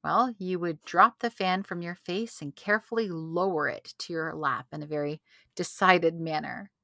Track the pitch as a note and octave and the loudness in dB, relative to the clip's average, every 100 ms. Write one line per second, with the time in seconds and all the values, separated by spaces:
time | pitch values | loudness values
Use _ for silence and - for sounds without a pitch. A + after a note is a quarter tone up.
0 | D#3 F3 B3+ A3 F#3 F3+ E3+ D#3 - F3 | 2 2 2 -2 -4 -2 -2 -6 -2 6
1 | A3 - A#3+ - F#3 F#3 G3 F3 E3+ F3 | 6 6 -6 -2 0 0 -2 -8 -8 -10
2 | - F#3 A3+ - D3 - - G#3 - A3+ | -6 -4 -4 -8 -10 -8 0 0 0 -2
3 | G#3+ E3 D#3+ E3+ F#3+ E3 C#3+ - - - | -2 -4 -2 0 2 2 0 -4 -12 -16
4 | - E3 D#3+ D#3+ D3 A#2 B2+ D3+ D3+ D3+ | -6 -4 -4 -2 -2 -2 -6 -10 -4 -2
5 | D3 D#3 _ - _ - F3+ - F#3+ F3+ | -2 -4 _ -20 _ -6 -4 2 4 6
6 | E3 E3 E3 D3+ D3 C3+ G3+ _ | 4 2 -4 -4 -4 -10 -12 _